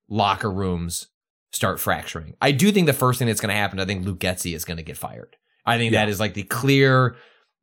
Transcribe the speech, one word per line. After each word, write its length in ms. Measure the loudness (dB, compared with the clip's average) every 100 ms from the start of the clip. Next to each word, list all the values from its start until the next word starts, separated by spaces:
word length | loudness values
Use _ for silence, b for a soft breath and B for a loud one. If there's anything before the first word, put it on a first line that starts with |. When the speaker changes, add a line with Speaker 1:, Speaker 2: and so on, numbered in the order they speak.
| _
Speaker 1:
locker 420 | 0 0 0 -2
rooms 560 | -2 -2 -2 -4 -8 -12 _ _ _ _
start 280 | -4 -2 -2
fracturing. 560 | -2 -2 -4 -12 -14 0
I 100 | 2
do 200 | 4 4
think 160 | 6 4
the 60 |
first 260 | 4 2 2
thing 80 | 0
that's 140 | 0
gonna 120 | -2
happen, 260 | -2 -2 -2
I 60 | -4
think 200 | -2 -4
Luke 140 | -2
Getsy 360 | -2 -2 -6 -6
is 80 | -8
gonna 180 | -8
get 140 | -10 -12
fired. 380 | -12 -12 -20 _ _ _ -2
I 120 | 0
think 140 | 2
Speaker 2:
Yeah. 140 | 2 0
Speaker 1:
that 40 |
is, 80 | -2
like, 140 | -4
the 100 | -4
clear 720 | -6 -2 2 4 6 4 2 b b b b _